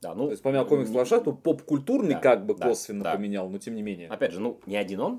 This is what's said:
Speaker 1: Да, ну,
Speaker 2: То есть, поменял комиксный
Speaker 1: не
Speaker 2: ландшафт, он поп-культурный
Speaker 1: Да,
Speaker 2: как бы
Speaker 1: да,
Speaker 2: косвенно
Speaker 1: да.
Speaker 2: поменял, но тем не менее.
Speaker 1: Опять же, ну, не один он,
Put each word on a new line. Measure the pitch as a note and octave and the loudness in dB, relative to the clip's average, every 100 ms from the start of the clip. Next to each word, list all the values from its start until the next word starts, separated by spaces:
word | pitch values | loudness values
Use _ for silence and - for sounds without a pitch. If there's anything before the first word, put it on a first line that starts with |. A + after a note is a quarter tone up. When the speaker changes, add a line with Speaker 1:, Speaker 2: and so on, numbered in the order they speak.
Speaker 1:
Да, | F2 | -10
ну, | F2+ C#3+ | -4 -4
Speaker 2:
То | |
есть, | - | -2
поменял | C3+ C3+ B2 | 0 0 4
комиксный | C#3+ A2 | 2 2
Speaker 1:
не | B2 | 2
Speaker 2:
ландшафт, | B2+ A#3 F#3+ | 4 2 2
он | C#3+ | 0
поп-культурный | E3 - - C#3+ C#3+ C4+ F#3 | 0 0 0 -2 2 0 2
Speaker 1:
Да, | C3 | 4
Speaker 2:
как | C3 A2 G#2 | 4 4 2
бы | |
Speaker 1:
да, | G2+ A#2+ | 0 0
Speaker 2:
косвенно | A2 - G2+ F2 | 0 -4 -4 -2
Speaker 1:
да. | G2 | -2
Speaker 2:
поменял, | G#2 G2+ F#2 | -2 -4 -4
но | G2 | -6
тем | A#2 | -8
не | A2+ | -6
менее. | G#2 F2+ E2+ | -6 -8 -8
Speaker 1:
Опять | A2 C3 | -2 -2
же, | F2 | 0
ну, | A#2 - - | -4 -6 -4
не | G2+ | -4
один | F#2+ G2 | -2 -2
он, | E3 | -4